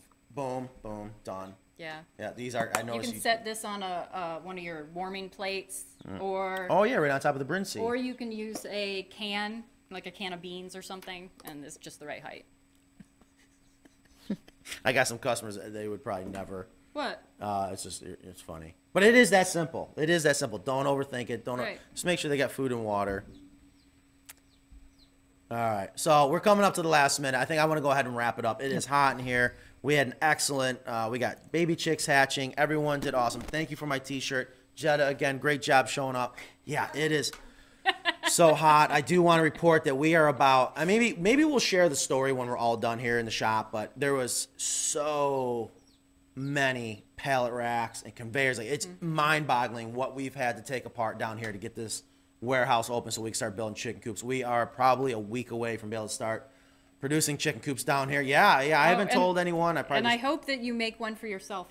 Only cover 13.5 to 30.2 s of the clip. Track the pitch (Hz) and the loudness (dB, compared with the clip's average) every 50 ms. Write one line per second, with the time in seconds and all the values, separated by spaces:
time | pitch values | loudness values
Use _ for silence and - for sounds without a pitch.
13.5 | _ _ _ _ _ _ _ _ _ _ _ _ _ _ - - 202 - _ - | _ _ _ _ _ _ _ _ _ _ _ _ _ _ -10 -10 -10 -10 _ -18
14.5 | _ _ _ - - - - 120 127 135 127 - 117 113 - 131 117 117 113 110 | _ _ _ -14 -14 -4 -2 0 2 2 2 2 0 -4 -2 -2 -2 -2 -4 -8
15.5 | 98 101 - 110 107 107 107 107 104 101 - 117 101 92 95 95 95 95 95 87 | -10 -10 -12 -12 -10 -8 -8 -8 -8 -8 -6 -6 -6 -6 -6 -8 -8 -10 -10 -8
16.5 | 95 92 90 - _ _ _ _ _ 294 285 220 180 - - _ _ _ - 104 | -10 -12 -12 -14 _ _ _ _ _ -8 -6 -6 -8 -10 -16 _ _ _ -6 -4
17.5 | - - 196 - - - - 92 85 - - 87 87 - - 92 87 - - - | -2 -2 -2 -4 -4 -8 -10 -12 -12 -12 -12 -14 -14 -14 -16 -18 -20 -18 -16 -14
18.5 | 82 80 80 82 - _ _ _ _ 185 196 226 240 254 240 170 190 190 180 - | -14 -14 -14 -16 -18 _ _ _ _ 6 6 8 10 10 8 8 6 4 4 4
19.5 | - 175 165 - - 104 80 - - 123 156 156 175 170 147 151 139 - 143 117 | 0 -2 -2 -2 -4 -8 -8 -8 -6 -4 0 2 2 4 4 4 2 2 0 -4
20.5 | 101 101 - 135 131 135 139 143 139 135 139 139 127 123 120 123 120 113 - 131 | -6 -6 -4 -2 -2 0 0 0 0 0 -2 -4 -6 -8 -6 -6 -6 -8 -6 -6
21.5 | 123 127 120 107 92 - - - - - - 180 175 165 - 151 143 135 135 117 | -6 -4 -6 -6 -8 -12 -16 -14 -12 -4 -2 -2 0 0 0 -2 0 0 0 -2
22.5 | - - 135 131 123 117 110 107 104 101 101 98 98 98 - - - - - - | -2 -2 -2 -2 -2 -2 -2 -2 -2 0 0 -2 -2 -4 -6 -10 -18 -20 -20 -20
23.5 | - - - - _ _ _ _ _ _ _ _ _ _ _ - - - _ _ | -20 -20 -20 -20 _ _ _ _ _ _ _ _ _ _ _ -20 -20 -20 _ _
24.5 | _ _ _ _ - - - - _ _ - _ _ _ _ _ _ _ _ _ | _ _ _ _ -20 -20 -20 -20 _ _ -20 _ _ _ _ _ _ _ _ _
25.5 | 117 117 117 113 107 101 95 - - - - 170 151 147 147 139 160 175 - 214 | -6 -2 0 0 0 -2 -4 -6 -8 -4 2 4 6 6 6 4 2 2 4 4
26.5 | 208 202 202 185 - 180 165 160 156 147 143 139 - - 147 135 131 123 131 143 | 6 6 6 4 2 2 0 4 4 6 6 4 4 0 0 0 0 0 0 0
27.5 | 165 151 151 160 156 156 135 151 - 139 127 123 123 120 120 120 - - 117 113 | 2 2 2 2 2 2 2 2 2 2 0 -2 -2 0 0 0 0 0 -2 -2
28.5 | 110 - 135 135 131 120 - - 143 143 143 135 123 127 127 127 123 123 123 120 | -2 -2 -4 -4 -2 -4 -2 0 2 4 4 4 2 0 -4 -2 2 2 2 2
29.5 | - - - - - - - 131 147 143 135 123 - - | 0 -4 -14 -20 -20 -8 -2 0 2 2 2 0 0 0